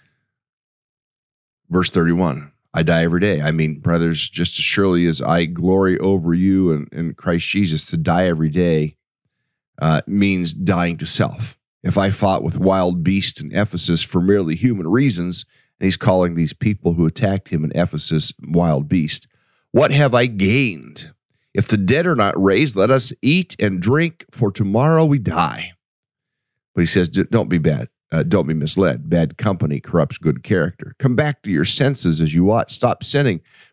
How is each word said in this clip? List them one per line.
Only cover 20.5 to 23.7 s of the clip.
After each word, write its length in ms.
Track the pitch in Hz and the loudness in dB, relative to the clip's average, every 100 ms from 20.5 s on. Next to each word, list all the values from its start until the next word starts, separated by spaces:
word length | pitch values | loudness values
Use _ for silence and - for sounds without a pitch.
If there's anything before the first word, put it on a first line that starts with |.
| 127 127 80 57 - - _ _ _ _ | 2 0 -4 -12 -16 -16 _ _ _ _
If 120 | - 113 | -4 0
the 100 | 104 | 0
dead 280 | 92 139 175 | 2 2 2
are 80 | |
not 260 | 135 101 85 | 2 2 2
raised, 360 | 98 95 147 98 | 2 4 2 2
let 140 | 107 | 2
us 220 | 135 - - | 2 0 -2
eat 340 | 123 180 175 - | 0 2 0 -2
and 220 | 104 | -2